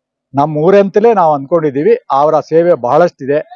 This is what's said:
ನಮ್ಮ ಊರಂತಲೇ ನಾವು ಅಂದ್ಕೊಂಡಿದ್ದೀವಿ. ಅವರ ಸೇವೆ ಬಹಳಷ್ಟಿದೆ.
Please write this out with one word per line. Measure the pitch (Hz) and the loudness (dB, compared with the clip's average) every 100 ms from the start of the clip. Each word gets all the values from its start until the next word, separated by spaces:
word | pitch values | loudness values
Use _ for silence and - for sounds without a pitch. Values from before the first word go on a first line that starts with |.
| _ _ _ 131 | _ _ _ -4
ನಮ್ಮ | 151 151 | -2 0
ಊರಂತಲೇ | 160 202 196 208 226 208 | 2 2 2 0 0 2
ನಾವು | 165 147 | 0 0
ಅಂದ್ಕೊಂಡಿದ್ದೀವಿ. | 139 170 156 131 175 233 - 135 | -2 -2 -2 -2 0 -2 -2 -2
ಅವರ | 151 156 - | 0 0 0
ಸೇವೆ | 160 175 151 120 | 0 2 0 0
ಬಹಳಷ್ಟಿದೆ. | 147 175 - 131 147 - | 0 0 -2 -6 -4 -6